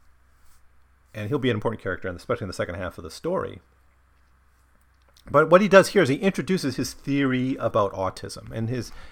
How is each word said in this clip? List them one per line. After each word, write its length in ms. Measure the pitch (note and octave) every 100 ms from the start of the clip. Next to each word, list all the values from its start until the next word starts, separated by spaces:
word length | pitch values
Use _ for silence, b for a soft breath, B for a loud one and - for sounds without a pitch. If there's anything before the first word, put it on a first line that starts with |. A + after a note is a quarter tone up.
| - - _ _ - - - _ _ _ _
And 160 | - G#2+
he'll 100 | C#3+
be 100 | B2+
an 60 | G#2+
important 260 | A#2 A2
character, 260 | G2 F2 F#2
and 80 | F2
especially 260 | - A#2+
in 60 | F2+
the 40 |
second 220 | - G#2+ F2+
half 220 | F2+ -
of 60 | D#2
the 40 |
story. 500 | - D#3+ F3+ F#2+ G2 _ _ _ _ _ _ _ _ _ _ _ _ _ _ _ - -
But 200 | C#3+ D#3+
what 120 | F3+
he 60 | G#3
does 220 | F#3+ -
here 120 | G#3+
is 80 | C#3+
he 60 | C#3
introduces 600 | F#3+ F#3 D3 F#3 C#3 A#2+
his 180 | B2+
theory 640 | - - C#3 C#3 B2+ B2+ C#3
about 380 | A2+ A2+ G2
autism. 580 | F#2 F#2+ - - - A2
And 180 | A#2 A2+
his, 220 | B2 G#2+ - B